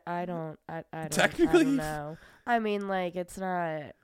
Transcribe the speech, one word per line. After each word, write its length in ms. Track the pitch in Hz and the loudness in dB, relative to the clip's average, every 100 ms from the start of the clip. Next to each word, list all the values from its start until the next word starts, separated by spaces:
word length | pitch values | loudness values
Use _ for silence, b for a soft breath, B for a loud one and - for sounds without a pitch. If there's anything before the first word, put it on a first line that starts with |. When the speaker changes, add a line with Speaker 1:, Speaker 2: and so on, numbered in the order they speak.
| - | -6
Speaker 1:
I 180 | 175 175 | -6 -4
don't, 320 | 170 160 151 - | -6 -6 -10 -10
I, 160 | 165 - | -10 -10
I 80 | 160 | -10
don't, 100 | 156 | -4
Speaker 2:
Technically? 480 | 156 180 - 330 339 | 2 2 4 6 6
Speaker 1:
I 40 | |
don't 120 | 277 277 | 6 4
know. 420 | 156 151 147 165 B B - | 0 -4 -8 -12 B B 0
I 140 | 233 | 0
mean, 260 | 214 208 196 | 2 -2 0
like, 300 | 190 180 180 | -2 -2 -4
it's 200 | 175 - | -8 -6
not, 580 | 185 180 170 156 135 - | -4 -2 -2 -4 -8 -16